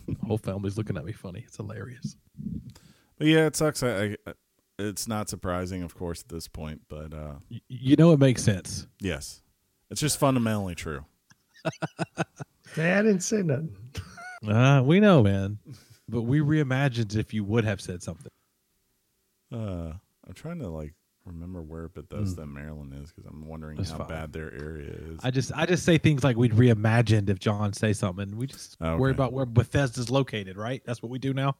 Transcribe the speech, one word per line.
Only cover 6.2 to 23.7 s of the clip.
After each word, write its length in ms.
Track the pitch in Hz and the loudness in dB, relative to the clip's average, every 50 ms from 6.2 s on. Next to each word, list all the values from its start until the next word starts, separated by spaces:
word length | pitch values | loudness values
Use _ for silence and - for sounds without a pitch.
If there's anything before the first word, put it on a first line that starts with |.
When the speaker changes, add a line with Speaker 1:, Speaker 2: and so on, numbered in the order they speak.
| - | -12
Speaker 2:
at 60 | - | -12
this 200 | 87 82 80 - | -12 -12 -12 -12
point, 340 | - 85 78 78 78 - _ - | -12 -12 -10 -10 -10 -12 _ -16
but, 240 | - 76 78 76 76 | -14 -14 -12 -12 -12
uh, 200 | 78 76 76 71 71 - - | -12 -12 -12 -14 -14 -16 -16
Speaker 1:
Y-, 100 | 120 113 _ - | -16 -16 _ -14
you 280 | 135 123 127 131 143 | -12 -4 2 4 6
know 160 | - 156 170 165 | 8 10 10 10
it 60 | 143 | 10
makes 240 | 139 135 123 - - | 8 6 6 4 2
sense. 440 | - 101 90 - - - - - - _ - | 0 0 0 -2 -8 -10 -10 -12 -12 _ -6
Speaker 2:
Yes. 420 | - 92 82 71 73 - - - _ _ _ _ _ _ _ _ _ - | -4 -4 -4 -4 -6 -12 -14 -18 _ _ _ _ _ _ _ _ _ -12
It's 100 | 104 107 | -6 -2
just 180 | 151 147 - - | -2 -2 0 2
fundamentally 560 | 151 139 131 127 117 110 110 104 101 92 87 | 2 2 4 4 2 2 0 0 -2 -4 -6
true. 300 | - - 82 76 69 76 - _ _ _ _ _ _ _ _ _ _ - | -8 -8 -8 -8 -8 -10 -14 _ _ _ _ _ _ _ _ _ _ -8
Speaker 3:
<laughs> 600 | 165 - - - - _ - 160 - - - 160 - _ - 143 _ _ _ _ - - | -8 -8 -6 -10 -10 _ -8 -8 -8 -4 -6 -6 -6 _ -18 -18 _ _ _ _ -12 -6
Hey, 180 | - 160 170 185 | -2 0 2 2
I 80 | 196 | 4
didn't 200 | 214 220 208 185 180 | 4 4 2 2 0
say 160 | - 226 214 190 | -2 -2 0 0
nothing. 320 | 165 135 123 160 160 - - - 123 - - - - - - 698 - - - - | 0 0 0 -2 -6 -10 -12 -18 -16 -12 -12 -12 -12 -14 -18 -16 -16 -14 -10 -4
Speaker 1:
Uh, 360 | 107 104 110 123 135 139 139 123 | 0 4 6 6 8 8 6 6
we 160 | 131 165 196 | 6 6 6
know, 220 | 214 208 185 147 110 | 8 8 8 8 8
man. 360 | 98 98 98 98 98 104 104 _ - 135 - - _ - _ _ | 6 4 2 0 -2 -4 -8 _ -16 -20 -20 -20 _ -20 _ _
But 160 | - 110 120 113 | -6 -4 -4 -2
we 180 | 117 139 151 | 0 2 2
reimagined 760 | 151 143 156 156 151 131 131 127 143 139 120 117 117 101 98 | 2 4 2 2 2 2 2 2 2 2 2 0 -2 0 0
if 160 | 107 104 - - | -2 -2 -2 -4
you 100 | 107 104 | -4 -2
would 220 | 98 107 120 113 | 0 2 2 2
have 160 | 110 101 92 | 2 0 -4
said 220 | - - 92 90 - | -6 -10 -10 -10 -10
something. 280 | - 85 80 - - _ _ _ _ _ _ _ _ _ _ _ _ _ _ _ _ _ _ _ _ _ _ _ - | -12 -12 -12 -14 -20 _ _ _ _ _ _ _ _ _ _ _ _ _ _ _ _ _ _ _ _ _ _ _ -12
Speaker 2:
Uh, 440 | 127 117 110 104 92 87 82 82 80 98 _ _ _ _ _ | -10 -8 -6 -6 -6 -6 -6 -8 -10 -12 _ _ _ _ _
I'm 80 | - 95 | -20 -18
trying 240 | - - 156 175 175 | -14 -12 -10 -10 -8
to, 100 | 135 92 | -8 -8
like, 240 | 80 78 78 76 76 _ _ _ _ _ - | -8 -8 -8 -10 -12 _ _ _ _ _ -18
remember 380 | 95 87 82 85 87 92 87 82 | -16 -14 -12 -12 -12 -10 -12 -12
where 260 | 78 80 82 82 82 | -12 -12 -12 -12 -12
Bethesda, 540 | - - 73 - - - 104 95 92 85 80 | -12 -14 -16 -12 -8 -6 -4 -4 -4 -6 -10
Speaker 1:
Mm. 100 | 73 71 | -12 -12
Speaker 2:
Maryland 400 | 69 71 78 78 76 73 69 67 69 71 | -12 -12 -12 -12 -14 -14 -14 -14 -14 -16
is, 80 | 71 | -16
'cause 140 | - - - | -18 -20 -20
I'm 200 | - - 76 78 78 | -18 -16 -16 -14 -14
wondering 300 | 78 80 78 78 | -14 -12 -12 -12